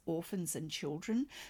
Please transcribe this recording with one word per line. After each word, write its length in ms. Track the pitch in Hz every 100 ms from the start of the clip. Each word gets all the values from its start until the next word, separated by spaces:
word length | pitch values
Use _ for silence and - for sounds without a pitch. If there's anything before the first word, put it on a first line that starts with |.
orphans 500 | - 165 170 196 165
and 160 | 143 156
children 560 | - 147 151 208 226 294 -